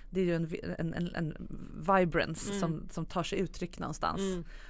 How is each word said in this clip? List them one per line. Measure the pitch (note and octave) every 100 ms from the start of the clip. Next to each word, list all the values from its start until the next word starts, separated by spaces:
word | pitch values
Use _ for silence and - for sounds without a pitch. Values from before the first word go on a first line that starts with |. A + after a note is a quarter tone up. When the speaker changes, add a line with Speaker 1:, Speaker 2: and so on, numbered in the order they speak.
| -
Speaker 1:
det | F3+
är |
ju | F3+
en | E3 D#3+
vi-, | F3 - -
en, | E3
en, | E3+ F3
en | - D#3 - - - - - D#3 F#3+
vibrance | F3+ D#3+ G#2 D#3+ G3+
Speaker 2:
Mm. | G3+
Speaker 1:
som, | E3+ D#3 -
som | - D#3+
tar | F3+
sig | E3 -
uttryck | F3+ - F3 -
någonstans. | - - D#3+ E3+
Speaker 2:
Mm. | G3 F3+ E3+ - -